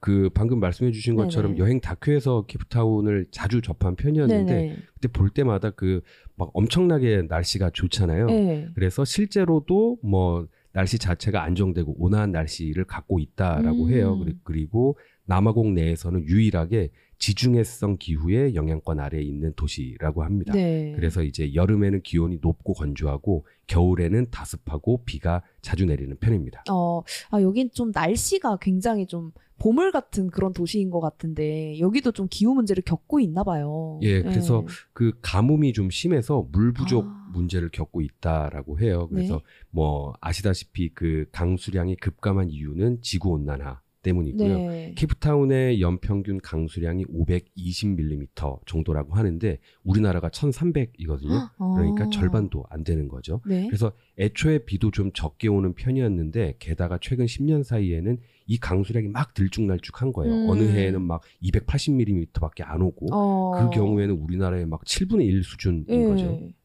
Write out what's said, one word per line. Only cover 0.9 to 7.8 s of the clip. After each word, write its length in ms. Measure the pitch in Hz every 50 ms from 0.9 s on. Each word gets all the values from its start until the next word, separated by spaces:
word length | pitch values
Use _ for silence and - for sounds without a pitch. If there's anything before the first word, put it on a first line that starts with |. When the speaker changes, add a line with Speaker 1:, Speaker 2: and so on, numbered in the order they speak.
Speaker 1:
주신 240 | 117 107 104 120 117
것처럼 380 | 110 107 180 170 113 104 101 101
Speaker 2:
네네. 100 | 82 92
Speaker 1:
여행 160 | 101 127 131
다큐에서 640 | - - 85 - - - 147 147 139 139 127 113 101
케이프타운을 800 | - - - - - - 120 117 110 110 107 104 107 104 101 92 -
자주 300 | - - - 95 95 120
접한 340 | 113 - 82 - - 95 90
편이었는데 580 | - - 143 151 156 147 123 113 - 196 180 131
Speaker 2:
네네. 240 | - 160 156 156 - - - _
Speaker 1:
그때 120 | - - 123
볼 220 | - - 95 98
때마다 400 | - - 143 127 107 95 95 110
그 320 | 98 - - 92 95 90 82 _ - - _ - _
막 140 | - 90 82 -
엄청나게 720 | 87 104 113 - 170 185 180 170 151 127 117 110 101 85 80
날씨가 400 | 82 82 87 - - 95 95 87
좋잖아요. 560 | - -